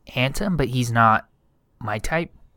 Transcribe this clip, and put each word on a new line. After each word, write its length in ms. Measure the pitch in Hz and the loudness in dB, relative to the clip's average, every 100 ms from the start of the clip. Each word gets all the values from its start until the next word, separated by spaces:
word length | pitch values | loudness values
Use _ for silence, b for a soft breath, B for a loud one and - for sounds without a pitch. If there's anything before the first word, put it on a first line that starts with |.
| - | -10
handsome, 480 | - 127 143 208 165 | -4 -2 -2 -2 0
but 120 | 127 | 0
he's 240 | 127 120 | 0 0
not 360 | 117 113 110 - _ _ _ _ _ | 4 4 4 -2 _ _ _ _ _
my 200 | 110 107 | -8 -6
type. 320 | - 160 170 - - | -4 -4 -6 -12 -20